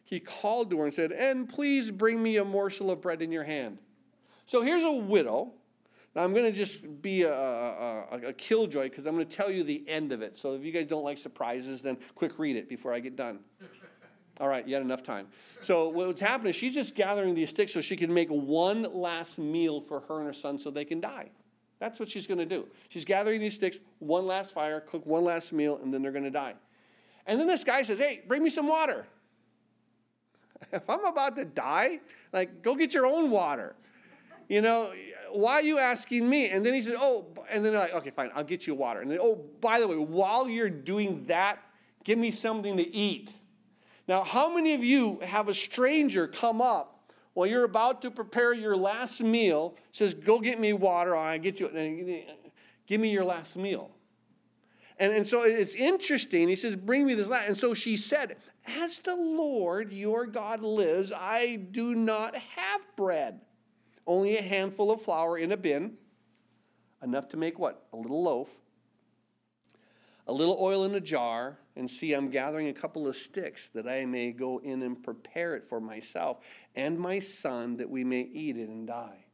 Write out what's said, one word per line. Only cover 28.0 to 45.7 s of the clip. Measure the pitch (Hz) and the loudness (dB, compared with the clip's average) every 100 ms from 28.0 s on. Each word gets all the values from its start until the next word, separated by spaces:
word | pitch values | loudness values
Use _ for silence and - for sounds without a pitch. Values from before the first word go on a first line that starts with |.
| 285 214 - | 0 0 -2
bring | 269 | 2
me | 320 | 2
some | 320 294 | 2 2
water." | 320 311 147 104 | 2 2 -2 -6
<laughs> | _ _ _ _ _ _ _ _ _ _ _ _ _ _ - - | _ _ _ _ _ _ _ _ _ _ _ _ _ _ -20 -8
If | 196 - | -8 -4
I'm | 302 | -2
about | 403 320 269 226 | 0 0 0 -2
to | |
die, | 175 139 123 160 240 320 - - - | -6 -4 0 2 2 -2 -12 -20 -6
like, | 190 185 - | -4 -4 -2
go | 233 | -2
get | 269 320 | 2 2
your | 285 254 | 4 4
own | 311 311 | 4 4
water. | 214 175 127 92 - - - - - - - - | 4 2 -2 -6 -12 -20 -20 -20 -20 -20 -16 0
You | 202 | 2
know, | 220 233 214 185 190 180 196 | 4 4 0 -6 -14 -16 -6
"Why | 202 220 | 0 4
are | 294 | 4
you | 302 302 | 4 4
asking | 254 247 - 240 240 | 4 2 0 2 4
me?" | 285 226 | 4 2
And | 190 | 2
then | 220 | 2
he | 262 | 2
says, | 220 240 | 0 2
"Oh," | 269 240 - 180 - | 2 2 -2 -14 -4
and | 214 | 0
then | 214 | 2
they're | 214 | 2
like, | 175 175 | 2 -2
"Okay, | 139 | -4
fine, | 135 127 | -4 -4
I'll | 123 | -4
get | 147 180 - | -4 -4 -4
you | |
water." | 139 123 107 | -2 -2 -2
And | 131 | -2
then, | 165 | 2
"Oh, | 226 220 - - | 2 2 -4 -2
by | 226 220 | 2 4
the | 220 | 2
way, | 160 | 0
while | 151 170 190 226 262 | 0 2 4 4 2
you're | 226 214 | 0 0
doing | 156 131 202 202 165 127 | -2 -2 0 0 -2 0
that, | 165 196 202 - _ _ _ | 2 2 0 -8 _ _ _
give | - 226 | 0 2
me | 233 | 2
something | 220 226 220 202 185 | 0 -2 -2 0 0
to | 170 | 0
eat." | 214 202 156 - - _ _ _ _ _ _ - | 0 0 -2 -8 -20 _ _ _ _ _ _ 0
Now, | 185 | 2
how | 185 240 311 | 2 4 4
many | 339 320 | 4 2
of | 294 | 4
you | 240 277 233 - | 4 6 4 0
have | 180 208 208 | -2 0 2
a | |
stranger | 196 - | 0 -2